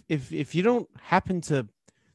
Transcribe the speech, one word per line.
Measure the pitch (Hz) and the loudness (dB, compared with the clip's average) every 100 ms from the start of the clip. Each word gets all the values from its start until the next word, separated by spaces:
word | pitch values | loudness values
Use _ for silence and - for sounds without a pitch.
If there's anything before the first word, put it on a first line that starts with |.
| - | -4
if, | 151 127 | -4 -4
if | 156 139 160 | -6 -2 0
you | |
don't | 202 247 - - | 2 0 -2 -16
happen | - 185 - 185 | 0 0 2 -4
to, | - 143 107 _ _ _ _ | 0 -2 -2 _ _ _ _